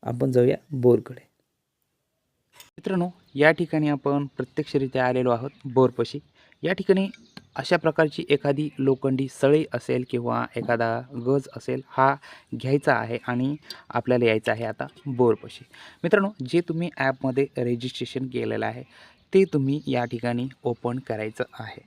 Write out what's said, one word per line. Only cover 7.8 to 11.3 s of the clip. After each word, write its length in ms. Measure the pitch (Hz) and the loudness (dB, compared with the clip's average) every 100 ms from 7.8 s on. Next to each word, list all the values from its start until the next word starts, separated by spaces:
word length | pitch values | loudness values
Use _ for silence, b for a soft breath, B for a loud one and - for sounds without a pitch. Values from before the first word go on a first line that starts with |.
| 160 156 156 - 165 | 2 2 0 0 0
एखादी 400 | 143 143 139 151 - | 0 2 0 -2 -2
लोखंडी 500 | 135 131 135 131 135 | 0 2 0 -2 -4
सळई 360 | - 139 151 156 | 0 4 4 2
असेल 320 | 123 - 127 127 | -6 -2 -4 -2
किंवा 360 | 123 120 117 120 - | -4 -2 -4 -4 -6
एखादा 460 | 110 117 117 117 127 131 | -2 0 0 -2 -6 -8
गज 220 | 120 | 0